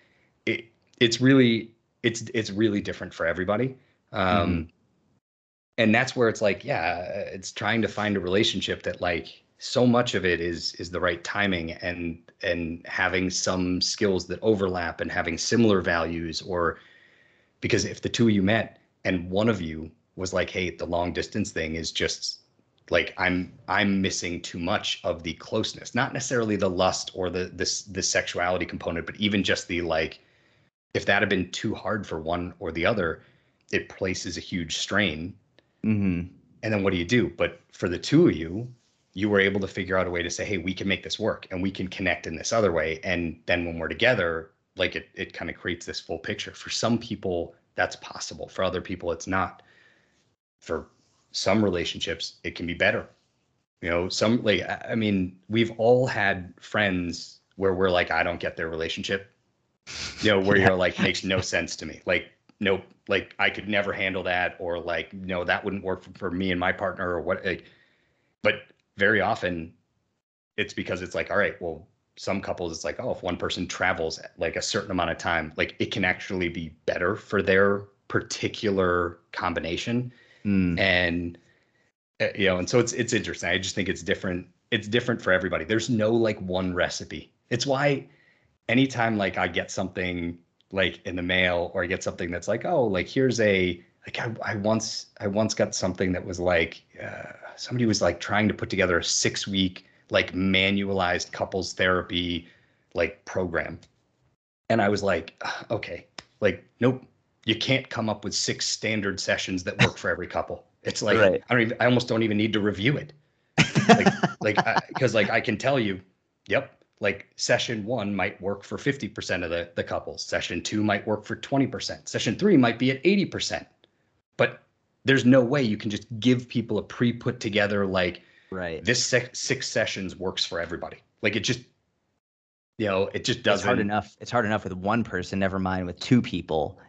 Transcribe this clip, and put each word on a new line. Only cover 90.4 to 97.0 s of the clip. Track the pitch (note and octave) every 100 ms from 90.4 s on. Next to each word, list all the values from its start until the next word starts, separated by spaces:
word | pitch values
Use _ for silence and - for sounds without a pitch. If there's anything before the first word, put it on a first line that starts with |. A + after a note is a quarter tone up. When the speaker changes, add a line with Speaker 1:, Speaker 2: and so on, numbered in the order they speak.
| _ _ _
Speaker 1:
like, | F#2+ F2+ - G2
in | F2+
the |
mail, | F2+ F#2 F2+ F2 E2+
or | F#2+
I | F2
get | F2+
something | - F#2 F2
that's | F2 -
like, | A#2+ F3
"Oh, | E3 A#2
like, | F2+ F2+
here's | C3+ C3 A#2
a," | G#2 F#2+ F2+ E2+ - _ -
like, | -
I, | A#2+ A#2 -
I | A2
once, | G#2 A2 - - - -
I | G#2
once | G2+ G#2+
got | - G2+ -
something | F#2+ F#2 F#2
that | F2+ G2
was | F2+
like, | F2 F2 E2 - _ -